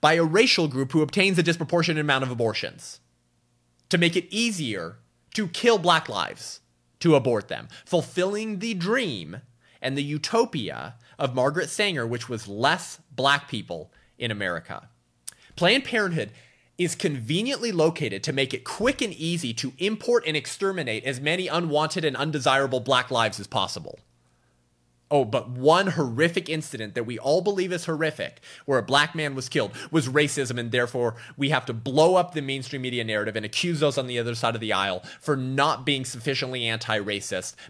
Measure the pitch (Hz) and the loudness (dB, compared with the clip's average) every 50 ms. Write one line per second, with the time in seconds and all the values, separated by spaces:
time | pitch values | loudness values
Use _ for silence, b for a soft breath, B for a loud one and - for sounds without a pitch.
0 | - 151 165 170 165 160 160 208 254 247 - - 165 147 127 135 135 131 - 156 | 4 4 6 6 4 4 6 6 6 6 6 4 2 2 2 0 -2 2 2 2
1 | 151 143 - 202 190 196 185 180 175 170 170 170 160 - 175 175 160 175 156 156 | 2 2 2 2 2 4 4 4 4 2 2 0 -2 0 0 0 2 2 0 0
2 | 151 147 135 131 135 127 120 117 117 110 101 - - - - - - - - - | 2 2 2 2 2 -2 0 0 0 0 0 -2 -6 -8 -10 -12 -18 -18 -18 -20
3 | _ _ _ _ _ _ _ _ _ _ _ _ _ _ _ _ _ - 190 170 | _ _ _ _ _ _ _ _ _ _ _ _ _ _ _ _ _ -2 0 2
4 | 170 165 170 180 175 - 185 214 233 233 208 170 151 117 104 92 82 85 110 - | 2 2 2 0 -4 -4 -2 -2 -2 -2 -2 -4 -4 -4 -4 -6 -6 -10 -12 -16
5 | _ _ _ _ _ _ - 220 208 170 - - - 240 226 196 160 175 165 156 | _ _ _ _ _ _ -4 -4 -4 -4 -4 2 4 4 4 6 6 4 4 4
6 | - - 107 95 76 50 50 - - - - - _ _ _ _ _ _ _ - | 2 -2 -4 -4 -4 -4 -8 -12 -14 -16 -16 -18 _ _ _ _ _ _ _ 0
7 | - 170 156 135 117 131 117 104 - - 76 57 60 - B B B - 180 165 | 4 6 6 6 4 2 0 -2 -2 -6 -10 -10 -12 -16 B B B -2 0 0
8 | - - - 185 180 190 208 208 220 220 208 180 214 233 226 180 165 196 233 269 | 0 -2 -2 -2 -2 0 -2 -4 -4 -6 -6 -6 -4 -4 -4 -4 -2 -2 -2 -2
9 | 240 170 117 95 80 73 92 123 - _ _ b b b b b b 131 135 143 | -2 -2 -6 -6 -8 -12 -14 -16 -16 _ _ b b b b b b -4 -4 -2
10 | 143 143 151 147 - - - 226 254 240 - 147 104 82 65 60 67 104 117 b | -4 -4 -4 -4 -4 0 2 2 2 2 0 -6 -6 -6 -8 -8 -10 -12 -14 b
11 | b b b b 143 131 120 131 127 143 147 180 156 170 - - 208 202 175 135 | b b b b -4 -2 2 2 2 2 2 0 -4 -4 -2 -2 0 0 0 -2
12 | 117 117 120 120 117 - 123 107 107 101 101 107 127 143 170 175 - - - - | -2 -4 -4 -6 -6 -6 -8 -8 -8 -8 -4 2 2 2 2 2 -2 -12 -16 -18
13 | _ _ 131 131 127 139 143 139 - - 127 107 87 - 87 80 76 - b b | _ _ -4 2 4 4 4 4 0 -4 -8 -8 -6 -8 -10 -10 -10 -14 b b
14 | b b b b 120 117 107 101 101 90 87 82 - - - - - - _ _ | b b b b -6 -4 -4 -2 -2 -2 -4 -4 -6 -10 -14 -14 -14 -18 _ _
15 | _ _ _ _ - - b b b b b - 170 185 233 277 262 - 240 220 | _ _ _ _ -18 -18 b b b b b 0 2 4 4 2 0 0 -2 0
16 | 208 185 170 151 107 101 - b b b b b b b b - 175 175 - - | 0 0 -2 -2 -4 -6 -8 b b b b b b b b -2 -2 -2 -2 -2
17 | - 175 143 127 110 113 156 190 226 262 277 - 233 233 190 165 151 165 165 - | -2 -2 -2 -2 -2 -2 -2 0 0 -2 -2 -2 -2 -2 2 2 2 2 2 0
18 | 151 107 95 98 - 156 135 135 135 - 127 - - - - - 208 262 277 - | -4 -4 -4 -4 -4 -2 0 0 0 0 -2 -8 -8 -8 -6 0 0 0 0 0
19 | 254 208 165 - 156 165 175 170 160 117 113 - - 127 - - 180 214 220 208 | -2 -4 -4 -4 -4 -2 -2 -2 -4 -4 -6 -4 -6 -6 -6 -4 -2 -2 -2 -2
20 | - - 240 233 - 160 156 151 - - - - 196 196 190 175 143 120 107 107 | 0 2 2 2 2 0 -2 -2 -4 -6 -6 -2 -2 -2 -2 -2 -4 -4 -4 -4
21 | 113 135 131 123 143 151 170 190 185 - 151 170 175 165 143 147 156 151 - 190 | -4 -4 -4 -2 -2 0 0 0 -2 -2 -2 -2 0 2 2 2 0 0 -2 -2
22 | 165 147 127 123 143 160 151 147 120 139 131 135 139 127 131 123 110 131 131 123 | -2 -2 -2 -2 -4 -2 -2 0 2 4 4 4 2 2 0 -2 2 4 4 4
23 | 123 - 135 113 113 107 95 104 101 - - 107 95 92 - 85 78 - - - | 4 2 2 2 2 0 0 -6 -10 -4 -2 -2 -2 -2 -6 -10 -12 -14 -16 -18
24 | _ _ _ _ _ _ _ _ _ _ _ _ _ _ _ _ _ _ _ _ | _ _ _ _ _ _ _ _ _ _ _ _ _ _ _ _ _ _ _ _
25 | _ - 147 143 123 107 123 123 - 120 123 127 127 151 165 185 196 190 - - | _ 2 2 2 4 4 0 -2 -2 -2 -4 2 6 6 6 6 4 2 0 0
26 | 139 123 113 127 160 170 170 190 170 147 160 156 - - - 110 107 104 - 123 | 0 0 2 2 2 2 2 -2 -4 -4 -6 -6 -6 -8 -8 -8 -8 -6 -4 -6
27 | 117 117 123 - - 135 156 185 180 208 202 190 185 180 180 165 - 175 160 147 | -4 -4 -6 -4 2 2 2 4 4 2 0 0 0 -2 -2 -4 -4 -4 -2 0
28 | 160 156 - - 85 - - - B B B B B - 135 123 101 - 135 - | 0 -2 -2 -4 -8 -8 -8 -14 B B B B B 2 2 2 2 4 4 4
29 | 147 165 - 160 151 143 135 131 123 - - 147 110 98 B B B B 151 165 | 4 4 0 -4 -4 -4 -4 -6 -6 -2 0 0 0 -2 B B B B 0 0
30 | 117 131 131 147 151 143 - 143 135 120 123 120 117 117 117 123 123 120 - 127 | 2 4 2 2 2 2 0 -2 -2 -2 -2 -4 -4 0 0 0 0 0 0 -2
31 | 120 113 113 B B B B - 139 139 151 127 - - 117 113 117 139 127 147 | -2 -2 -2 B B B B -2 0 2 2 0 0 -2 -6 -6 -4 0 4 6
32 | 160 185 185 180 170 175 - 151 139 135 135 135 127 - 147 135 127 127 123 120 | 6 8 6 4 2 2 -4 -6 -4 -4 -6 -6 -6 -8 -8 -6 -6 -4 -2 -2
33 | 113 110 107 104 107 110 101 110 104 107 - - - 175 170 143 156 143 - 143 | -2 0 -2 -2 -2 -2 -4 -4 -6 -4 -4 -2 0 0 2 2 2 2 2 0
34 | 127 123 123 120 117 120 117 113 - 117 117 110 113 107 104 95 95 98 90 92 | -4 -2 -2 -2 -2 -2 -4 0 0 0 0 0 -2 -2 0 0 0 0 -2 -4
35 | B B B B - 156 147 135 127 131 131 139 143 156 131 113 127 147 143 131 | B B B B -2 -2 0 0 0 -2 2 2 2 2 2 0 0 -2 -2 -2
36 | 127 - - 120 117 151 135 - 135 127 131 127 117 113 113 110 - - 110 104 | -2 -8 -8 -6 -4 -2 -2 -2 -2 -4 -4 -4 -2 -2 -2 -2 -2 0 0 0
37 | 101 104 104 101 - - 98 92 - - - B B | 0 -2 -4 -4 -4 -4 -6 -6 -6 -8 -14 B B